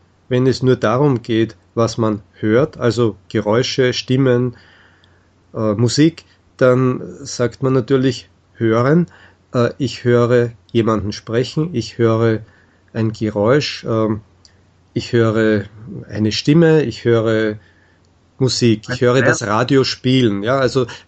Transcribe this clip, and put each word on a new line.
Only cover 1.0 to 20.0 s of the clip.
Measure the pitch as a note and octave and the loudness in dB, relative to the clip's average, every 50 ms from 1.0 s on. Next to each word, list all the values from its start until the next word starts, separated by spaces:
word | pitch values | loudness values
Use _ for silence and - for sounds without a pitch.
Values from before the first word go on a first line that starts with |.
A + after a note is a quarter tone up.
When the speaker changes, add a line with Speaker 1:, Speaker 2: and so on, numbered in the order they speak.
| D3 D3 C3 A2+ | 2 2 0 0
Speaker 1:
geht, | - - A2+ A2 A2+ A2 - _ _ _ - | -2 -2 -2 0 0 -2 -4 _ _ _ -4
was | A#2 A2+ A2 - - | -2 -2 -2 0 -2
man | A2+ A2 G#2+ G#2+ - _ _ - | -2 -2 -2 -4 -8 _ _ -6
hört, | - G#2+ G#2+ A#2+ D3+ D#3+ - C#3 | -2 0 2 2 2 0 -2 -2
also | B2 A#2+ G#2 A2+ A#2+ A2 G2+ - _ - | -2 -2 0 0 0 -2 -2 -6 _ -6
Geräusche, | - A2 G#2 G#2+ A2 A#2+ C3 - - - C3 B2 A#2+ | -6 -4 0 0 0 0 0 -2 -2 0 0 0 0
Stimmen, | - - - B2+ C3 C#3 C3 A#2+ B2 B2 B2 A#2+ - _ _ _ _ _ _ _ _ _ _ _ _ _ _ _ _ _ _ - | -2 -4 -2 0 0 2 2 2 0 0 -4 -6 -10 _ _ _ _ _ _ _ _ _ _ _ _ _ _ _ _ _ _ -8
äh, | - A2 A2 G#2 | -4 -2 -2 0
Musik, | G2+ A#2+ A#2+ - - D3+ E3 D#3+ - - _ _ _ _ _ _ | 2 0 0 2 2 2 2 0 -2 -14 _ _ _ _ _ _
dann | - C3 B2+ B2 B2+ C3 B2+ B2+ - - E2+ - - C#3+ | 0 2 4 4 4 2 0 -2 -4 -8 -14 -16 -16 -16
sagt | B2+ - - B2 A#2 - - C#3 | -12 -6 -4 -4 -4 -4 -4 -2
man | C3 C3 | -2 0
natürlich | C3+ A2 - C3+ C3 B2+ C3+ A#2+ - - _ _ _ _ _ _ | 0 0 0 0 2 2 0 -2 -4 -10 _ _ _ _ _ _
hören. | - A2+ A2+ A2 A#2 A#2+ C3+ D#3 F3 E3+ - - - - - _ _ _ _ - | -4 -2 0 2 2 2 2 2 2 0 -2 -6 -18 -20 -20 _ _ _ _ -2
Äh, | B2 A#2+ B2+ - | -2 -2 -2 -2
ich | - D3 A#2 - - - | -4 -6 -6 -6 -4 0
höre | A#2+ A#2+ A#2+ A#2+ A#2 B2 A#2+ A#2+ A#2+ A#2 - _ _ - | 2 2 4 4 4 2 2 2 0 -4 -12 _ _ -2
jemanden | A#2 A2 A2+ A2 G#2 F2+ G#2 G#2 | 0 0 2 0 -2 -2 -6 -8
sprechen, | - - - A#2 A#2 - - - D#3 D#3 F3 E3+ | -10 -10 -6 -4 -4 -4 -4 -4 -6 -6 -4 -4
ich | A#2+ A2 - - - | -6 -8 -6 -4 0
höre | A#2 A2+ A2+ A2+ A2+ A2+ A2 G#2+ A2+ - _ _ _ _ _ _ _ _ - | 0 2 2 2 2 0 0 -2 -6 -12 _ _ _ _ _ _ _ _ -6
ein | A#2 A2 A2+ G#2+ | -4 -4 -4 -4
Geräusch, | - A2+ G#2+ G#2 G#2 G2+ A2+ C3+ D3+ C3+ - - - - B2+ | -4 -6 -4 -2 0 2 2 2 2 0 -2 -8 -10 -8 -4
ähm, | A#2 A2 A2 G#2+ A2 G#2+ - _ _ _ _ _ _ _ _ _ _ _ _ _ - | -2 -2 -2 -2 -4 -6 -10 _ _ _ _ _ _ _ _ _ _ _ _ _ -8
ich | - - - - | -8 -6 -2 0
höre | A#2+ A#2 A2+ G#2+ A2+ A2 A2 G#2+ G#2 G2+ - - - - D3+ G3+ B2+ A#2+ - | 2 2 2 2 2 2 2 2 0 -2 -6 -14 -20 -18 -16 -16 -16 -16 -10
eine | - G#2 G#2+ A2 G#2 | -6 -2 -2 -2 -2
Stimme, | - - - D3 E3+ E3 D#3+ D#3+ D#3 C#3 | -2 0 2 4 4 6 6 4 2 2
ich | A#2+ A2+ - - | -2 -4 -4 -2
höre | A#2+ A#2 A2+ A2 A2+ A2 A2 A2 G#2+ G#2+ G#2+ - _ _ _ _ _ _ _ _ _ _ _ _ _ _ - | 0 2 2 2 0 0 0 0 -2 -4 -6 -12 _ _ _ _ _ _ _ _ _ _ _ _ _ _ -2
Musik, | C3 B2 - - B2+ A#2+ A2 G#2+ - - | -2 -2 0 2 2 2 2 0 -2 -8
ich | - - B2+ | -6 -2 0
Speaker 2:
Ein | |
Speaker 1:
höre | B2 B2 | 2 2
Speaker 2:
Verb? | C3+ B2 | 2 2
Speaker 1:
das | - - - A#2+ | 2 0 0 -2
Radio | G2+ G#2 A2 B2+ B2 C#3+ C3+ B2+ | -2 -2 0 0 2 2 2 2
spielen. | - - - | 0 -2 -4